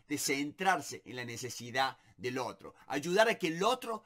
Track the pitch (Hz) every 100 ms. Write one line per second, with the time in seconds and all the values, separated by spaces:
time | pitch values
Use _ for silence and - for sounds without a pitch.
0 | - 143 - 139 147 - 190 175 139 120
1 | - 123 120 117 120 - 120 120 135 -
2 | _ - 120 127 117 95 - - - 143
3 | 156 185 226 220 170 165 202 254 226 214